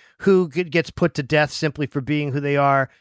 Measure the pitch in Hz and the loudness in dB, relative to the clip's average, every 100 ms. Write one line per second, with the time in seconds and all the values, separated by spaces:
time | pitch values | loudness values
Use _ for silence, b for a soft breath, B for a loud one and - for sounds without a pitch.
0 | b _ 196 185 175 139 175 165 160 - | b _ 2 4 2 -2 -2 -2 -2 -2
1 | 170 - 127 151 147 - 156 147 147 143 | -2 -2 0 0 0 -2 -4 -4 -6 -4
2 | 123 151 143 139 143 143 139 139 135 b | -4 -2 -2 -4 -2 2 2 2 0 b